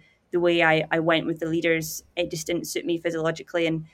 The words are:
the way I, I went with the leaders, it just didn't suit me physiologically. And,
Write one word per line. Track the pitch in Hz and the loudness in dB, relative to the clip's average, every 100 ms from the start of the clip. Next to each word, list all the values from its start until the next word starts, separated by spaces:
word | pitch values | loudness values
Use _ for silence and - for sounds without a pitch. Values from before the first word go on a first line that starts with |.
| _ _ _ | _ _ _
the | 175 | 0
way | 175 170 | 2 4
I, | 165 160 156 | 4 4 2
I | 165 | 0
went | 160 165 - | 2 2 0
with | 165 | -4
the | 165 | -4
leaders, | 165 170 165 160 - - - | 0 2 0 -2 -10 -12 -6
it | 170 | -4
just | 165 - | -4 -4
didn't | 175 151 | -4 -4
suit | - - | -6 -4
me | 170 | -2
physiologically. | 170 165 160 160 - 175 165 | -2 -2 -2 -4 -4 0 0
And, | 160 160 | 0 -6